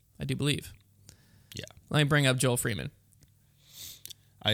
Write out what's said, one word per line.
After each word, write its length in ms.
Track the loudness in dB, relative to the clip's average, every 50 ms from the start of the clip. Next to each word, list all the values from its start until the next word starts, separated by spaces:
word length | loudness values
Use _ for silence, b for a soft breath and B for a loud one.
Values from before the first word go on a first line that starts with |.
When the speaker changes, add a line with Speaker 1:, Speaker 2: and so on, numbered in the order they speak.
| _ _ _ -8
Speaker 1:
I 40 | -4
do 120 | -4 -2
believe. 360 | 0 0 0 0 0 -2 -8 -14 -18 _ _ _ _ -20 b b b b b b b b b -12
Speaker 2:
Yeah. 100 | -12 -12 -12 -14 -20 -8 -2
Speaker 1:
Let 100 | 2 2
me 40 | 2
bring 220 | 4 4 4 4
up 100 | 4 2
Joel 220 | 2 2 0 0 0
Freeman. 320 | 0 -2 -4 -4 -6 -8 -10 _ _ _ _ _ -20 -20 _ _ B B B B B B B B B B B B B B B B B B B B 0
Speaker 2:
I, 100 | 2